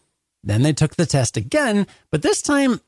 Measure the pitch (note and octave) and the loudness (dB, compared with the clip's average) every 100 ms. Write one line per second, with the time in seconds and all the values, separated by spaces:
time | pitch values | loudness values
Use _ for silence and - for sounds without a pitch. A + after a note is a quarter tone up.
0 | _ _ _ _ - G#2 D3+ - D#3 - | _ _ _ _ -4 0 0 0 -2 0
1 | E3 C#3+ A#2+ - A2 D4+ B3+ G3+ F#3+ - | 0 0 0 -4 -2 0 2 0 -2 -8
2 | _ D#3 - G4+ - C#4+ C4+ G#3 | _ -2 0 0 0 2 2 -2